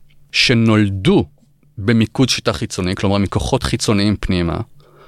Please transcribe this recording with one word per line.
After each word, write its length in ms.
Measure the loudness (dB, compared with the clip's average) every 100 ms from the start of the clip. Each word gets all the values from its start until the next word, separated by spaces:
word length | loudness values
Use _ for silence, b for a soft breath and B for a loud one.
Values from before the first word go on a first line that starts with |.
| -20 -20 -8
שנולדו 920 | -2 2 4 4 4 2 0 2 2 0 _ _ _ _ -6
במיקוד 500 | 0 2 0 0 0
שיטה 240 | 0 -4
חיצוני, 420 | -4 -6 -4 -4
כלומר 240 | -2 0 0
מכוחות 440 | 0 -2 -2 -4
חיצוניים 540 | -2 -4 0 0 0 -2
פנימה, 400 | -2 -2 -2 -4 -8 -16 b b